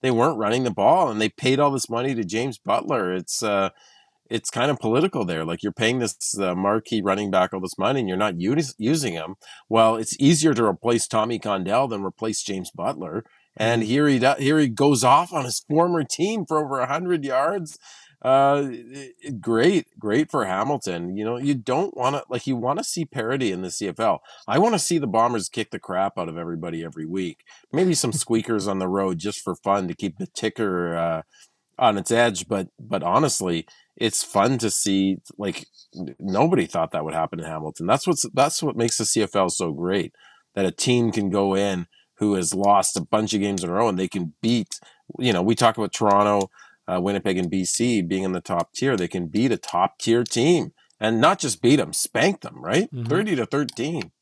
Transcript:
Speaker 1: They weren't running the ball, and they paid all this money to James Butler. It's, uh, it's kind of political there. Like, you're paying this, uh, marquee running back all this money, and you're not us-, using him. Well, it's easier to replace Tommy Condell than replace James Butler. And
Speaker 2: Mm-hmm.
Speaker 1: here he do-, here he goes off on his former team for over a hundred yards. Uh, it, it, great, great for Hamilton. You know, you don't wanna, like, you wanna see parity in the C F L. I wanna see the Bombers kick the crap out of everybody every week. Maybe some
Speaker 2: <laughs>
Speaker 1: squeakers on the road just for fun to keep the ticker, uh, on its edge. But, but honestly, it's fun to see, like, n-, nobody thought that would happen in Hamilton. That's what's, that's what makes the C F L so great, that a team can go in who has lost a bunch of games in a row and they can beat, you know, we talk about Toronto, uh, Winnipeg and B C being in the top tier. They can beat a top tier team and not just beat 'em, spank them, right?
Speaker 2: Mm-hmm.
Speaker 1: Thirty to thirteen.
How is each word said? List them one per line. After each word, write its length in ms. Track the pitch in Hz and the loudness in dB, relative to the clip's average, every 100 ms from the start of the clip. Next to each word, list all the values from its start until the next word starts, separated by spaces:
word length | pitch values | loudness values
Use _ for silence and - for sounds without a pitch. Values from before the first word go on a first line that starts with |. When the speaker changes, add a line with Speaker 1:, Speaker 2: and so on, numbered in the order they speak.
Speaker 1:
They 80 | 131 | 2
weren't 260 | 117 131 127 | 4 2 2
running 280 | 104 120 | 0 0
the 60 | 127 | 0
ball, 400 | 104 104 175 156 | 2 4 6 4
and 80 | 107 | 0
they 120 | 107 | -2
paid 280 | - 131 135 | 0 0 2
all 120 | 147 | 2
this 180 | 135 - | 0 -4
money 260 | 117 131 | -4 -2
to 100 | 120 | -4
James 340 | 95 107 135 117 | -4 -4 -4 -6
Butler. 520 | - 117 - 131 90 | -2 -2 0 -2 0
It's, 320 | 92 87 - | -4 -4 -4
uh, 280 | 110 101 95 _ - _ _ _ _ | 0 0 0 _ -20 _ _ _ _
it's 220 | 113 - | -6 -4
kind 200 | - 131 | -2 0
of 80 | 143 | 0
political 460 | 113 120 185 156 | 2 2 2 0
there. 220 | 92 82 80 | -2 -2 -4
Like, 160 | 85 | -4
you're 100 | 104 | -6
paying 260 | - 110 127 | 0 0 0
this, 400 | 117 - - 101 | -4 -4 -8 -2
uh, 160 | 95 | -2
marquee 460 | 90 98 110 - 110 | 0 0 0 0 -2
running 300 | 95 98 104 | 0 0 2
back 240 | 95 92 | 2 2
all 60 | 95 | -2
this 180 | 92 - | -8 -2
money, 220 | 101 135 | -2 0
and 80 | 104 | -2
you're 100 | 92 | 0
not 160 | 104 | -2
us-, 400 | 87 92 143 139 - | -2 0 0 -2 -4
using 380 | 110 156 131 | -2 0 -2
him. 220 | 82 80 98 - - _ | -6 -10 -12 -18 -20 _
Well, 260 | 113 113 113 | 6 6 4
it's 180 | 110 - | -4 2
easier 320 | 139 165 160 | 4 6 4
to 120 | 120 | 4
replace 420 | 113 87 117 117 - | 2 0 0 0 0
Tommy 320 | 113 110 117 | -2 0 -4
Condell 500 | 110 98 92 110 135 | -2 -2 0 0 0
than 160 | 107 | -2
replace 380 | 95 - 113 101 | -6 -6 -6 -4
James 280 | - 95 87 | -6 -6 -8
Butler. 540 | - 87 76 85 90 - _ _ - | -6 -6 -6 -8 -8 -10 _ _ -4
And 240 | 110 117 | 0 0
Speaker 2:
Mm-hmm. 100 | 110 | 2
Speaker 1:
here 180 | 131 147 | 2 4
he 100 | 135 | 4
do-, 160 | 127 135 | 4 2
here 200 | 139 156 | 2 2
he 100 | 143 | 2
goes 340 | 110 143 131 | 4 4 4
off 300 | 123 143 170 | 6 4 2
on 140 | 175 123 | -4 -4
his 140 | - _ | -6 _
former 340 | 151 175 170 | 2 2 2
team 400 | 139 - 185 220 | -2 -2 -2 -2
for 180 | 170 156 | -2 -2
over 180 | 147 135 | 0 -2
a 60 | 123 | -2
hundred 380 | 147 180 175 | -2 0 -2
yards. 540 | 139 131 151 196 156 - - - - _ | 0 0 0 -2 -6 -14 -20 -20 -20 _
Uh, 460 | 127 135 139 143 139 | 4 6 6 4 0
it, 440 | 120 117 135 135 - | -8 -14 -16 -16 -16
it, 180 | 147 117 | -12 -8
great, 460 | 98 113 147 190 - - | 0 4 6 4 -2 -10
great 320 | 107 113 151 | -2 0 0
for 140 | 147 | -2
Hamilton. 720 | 101 92 113 143 - 87 87 95 | -2 -2 0 -2 -4 -6 -6 -6
You 80 | |
know, 140 | 107 120 | -4 -4
you 160 | 143 | -2
don't 420 | 139 110 131 196 - | -2 0 0 -2 0
wanna, 260 | 127 139 - | -2 -2 -4
like, 180 | 123 - | -6 -4
you 80 | |
wanna 300 | 127 123 156 | -4 -2 -4
see 220 | - - 151 | -4 -6 -6
parity 440 | 131 113 135 120 | -6 -4 -2 -2
in 120 | 92 | -2
the 80 | 92 | -6
C 180 | - 101 | -6 -6
F 100 | 87 | 0
L. 220 | 110 82 - - - | 0 0 -4 -18 0
I 120 | 120 | 2
wanna 200 | 220 208 | 4 2
see 200 | - 170 | 0 -2
the 80 | 135 | 2
Bombers 420 | 107 117 120 90 | 2 2 2 -4
kick 220 | - 107 | -6 -6
the 80 | 104 | -8
crap 400 | - 92 98 - | -6 -2 -2 -2
out 100 | 85 | -8
of 80 | 82 | -6
everybody 480 | 85 85 85 82 | -8 -6 -6 -8
every 220 | 82 80 78 | -10 -10 -6
week. 380 | 95 87 73 _ - _ | -4 -6 -8 _ -20 _
Maybe 220 | 147 185 | 0 2
some 180 | 160 - | 2 0
Speaker 2:
<laughs> 100 | - | -2
Speaker 1:
squeakers 440 | - 113 113 110 98 | 0 0 2 -2 0
on 100 | 98 | -2
the 100 | 92 | 0
road 280 | 98 95 87 | 0 0 -2
just 240 | 98 - | -6 -6
for 160 | - 85 | -8 -6
fun 320 | - 101 92 | 0 0 0
to 60 | |
keep 240 | 85 98 78 | -4 -8 -6
the 80 | 95 | -12
ticker, 680 | - 110 - 107 90 87 | -6 -6 -2 -2 0 -2
uh, 280 | 85 85 80 - _ - _ _ - | -2 -2 -4 -8 _ -20 _ _ 2
on 180 | 123 101 | 2 2
its 140 | 87 | 0
edge. 360 | 117 120 92 95 | 2 2 0 -4
But, 220 | 101 90 _ | -4 -6 _
but 240 | 110 95 | -6 -4
honestly, 640 | 85 104 147 - 92 85 - - _ - | 0 2 2 0 -2 -4 -6 -20 _ -4
it's 260 | 117 - | -4 -2
fun 360 | - 101 107 131 | -2 2 2 2
to 120 | 110 | 0
see, 460 | - 104 98 98 95 - - | -2 0 2 2 -2 -8 -8
like, 280 | 101 - - _ _ - | -6 -6 -12 _ _ -12
n-, 180 | 87 - | -12 -10
nobody 460 | 98 95 156 175 87 | -4 2 2 2 0
thought 240 | 92 80 | -2 -2
that 160 | 82 78 | -4 -4
would 80 | |
happen 260 | 80 80 82 | -4 -4 -6
in 60 | 80 | -8
Hamilton. 400 | 78 78 - 85 | -8 -10 -6 0
That's 200 | 131 - | 0 2
what's, 200 | 160 117 | -2 -2
that's 280 | 139 143 - | 0 0 0
what 140 | 151 113 | -4 -2
makes 220 | 117 - | -2 0
the 80 | 110 | 0
C 160 | - | 0
F 120 | 104 | 0
L 140 | 101 92 | 2 0
so 240 | - 87 | 0 -4
great, 420 | 73 90 98 80 _ _ _ _ | -4 -2 -2 -2 _ _ _ _
that 120 | - 95 | -2 -2
a 40 | |
team 400 | - - 123 117 | -2 2 2 2
can 200 | 107 101 | 0 0
go 240 | 98 98 | 0 2
in 320 | 95 101 92 85 _ _ _ | 2 0 -2 -6 _ _ _
who 160 | 104 | 0
has 180 | 98 85 | 2 0
lost 460 | 95 101 101 92 - | 2 4 4 4 -2
a 20 | |
bunch 320 | 80 110 107 | -2 0 0
of 80 | 107 | 0
games 240 | 101 98 | 0 -2
in 60 | 87 | -2
a 20 | |
row 160 | 92 117 | 0 0
and 100 | 92 | 0
they 100 | 95 | -2
can 260 | 98 85 - | -4 -6 -4
beat, 360 | 113 120 98 - - _ _ - | 0 0 -2 -12 -18 _ _ -4
you 140 | 127 | 0
know, 80 | 92 | 2
we 140 | 95 | 2
talk 240 | 117 120 113 | 4 4 4
about 160 | 101 | -4
Toronto, 560 | - 107 101 104 104 95 _ - _ - | 0 4 6 4 2 0 _ -20 _ -6
uh, 140 | 92 | -2
Winnipeg 380 | 92 101 98 92 | 0 -2 -2 -2
and 100 | 90 | -2
B 160 | 95 | -2
C 380 | 92 - 120 113 | -2 0 0 0
being 220 | 85 95 | 0 -2
in 80 | 95 | -2
the 80 | 92 | -4
top 320 | - 87 85 | -2 -2 -2
tier. 240 | - 135 113 | -2 0 0
They 120 | 87 | -2
can 200 | 95 85 | -4 -4
beat 240 | 95 127 | 0 0
a 40 | 104 | 0
top 420 | - 87 95 _ | -2 0 0 _
tier 260 | - 117 | 2 2
team 480 | 120 117 139 175 107 _ _ _ | 2 0 4 2 0 _ _ _
and 220 | 107 113 | 0 4
not 180 | 147 190 | 4 2
just 240 | 135 - | -2 0
beat 160 | 120 143 | 4 4
'em, 140 | 98 | 2
spank 480 | - - 113 170 196 | -4 -4 2 0 0
them, 200 | - - | -10 -12
right? 300 | 76 131 214 | -2 0 0
Speaker 2:
Mm-hmm. 120 | 131 | -6
Speaker 1:
Thirty 320 | 117 160 214 151 | -2 -2 0 -2
to 100 | 110 | 0
thirteen. 640 | 139 139 - 147 165 80 _ | -2 -2 -4 -6 -6 -8 _